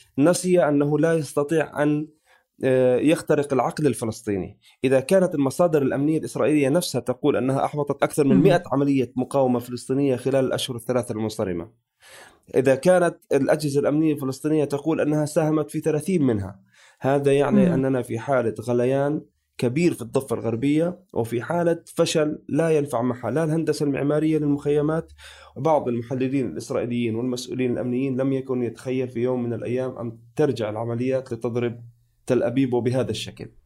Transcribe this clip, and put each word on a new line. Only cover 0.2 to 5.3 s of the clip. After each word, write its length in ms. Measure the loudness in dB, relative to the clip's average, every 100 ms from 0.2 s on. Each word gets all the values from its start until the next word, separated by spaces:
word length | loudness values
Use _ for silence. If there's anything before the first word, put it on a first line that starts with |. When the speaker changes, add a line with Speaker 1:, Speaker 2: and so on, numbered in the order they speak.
| 2 2 2 2 4
Speaker 1:
أنه 300 | 2 2 2
لا 140 | 2
يستطيع 680 | 0 -2 -4 0 0 -2 -2
أن، 240 | 0 0 -4 _ _ _ _ _
آه، 340 | 2 4 4 4
يخترق 560 | 2 2 2 0 2
العقل 340 | 0 0 0 -2
الفلسطيني. 680 | 0 -4 -6 -4 -4 -6 -12 _ _
إذا 160 | 2 2
كانت 360 | 4 2 2